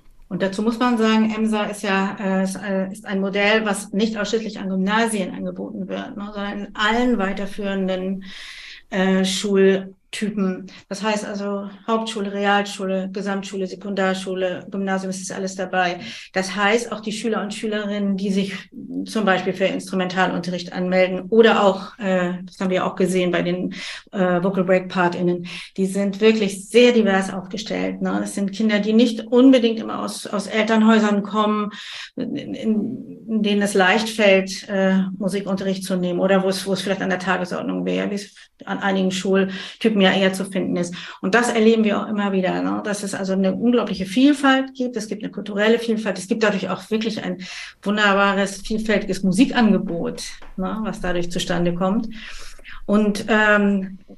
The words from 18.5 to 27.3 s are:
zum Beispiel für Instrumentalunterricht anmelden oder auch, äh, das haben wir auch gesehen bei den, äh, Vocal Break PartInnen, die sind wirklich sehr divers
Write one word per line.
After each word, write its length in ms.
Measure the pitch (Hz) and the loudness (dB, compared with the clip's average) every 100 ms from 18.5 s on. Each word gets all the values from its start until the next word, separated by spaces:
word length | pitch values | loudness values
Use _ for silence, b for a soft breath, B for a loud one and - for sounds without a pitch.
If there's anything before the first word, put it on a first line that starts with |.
| - - - - 175 196 | -6 -14 -16 -10 -8 -4
zum 200 | 226 190 | -2 2
Beispiel 280 | 180 190 | 2 0
für 120 | 185 185 | 0 -2
Instrumentalunterricht 1080 | 185 - 190 180 185 180 180 175 180 180 | -2 -4 -4 -2 0 0 0 -4 -6 -8
anmelden 500 | 185 180 185 185 185 185 | -6 0 2 2 0 2
oder 340 | 226 220 202 | 6 6 6
auch, 340 | 202 190 - - | 4 2 -6 -8
äh, 360 | 196 185 180 180 | -2 0 0 -4
das 160 | 185 - | -10 -6
haben 100 | 185 | -2
wir 160 | 185 190 | 0 -2
auch 100 | - | 0
gesehen 360 | 180 185 180 | 0 2 2
bei 100 | 170 | 0
den, 320 | 175 180 190 B B B B | 0 -2 -4 B B B B
äh, 320 | 202 180 175 | -2 2 2
Vocal 200 | 190 190 | 0 0
Break 260 | 180 185 185 | 2 2 2
PartInnen, 580 | 190 175 180 175 180 B B B - | 0 0 2 0 0 B B B -4
die 120 | 190 | -2
sind 340 | 196 202 196 | 0 -2 2
wirklich 480 | 220 220 196 196 - | 4 4 0 -4 4
sehr 220 | 233 247 | 8 8
divers 420 | 226 208 190 190 | 8 4 2 0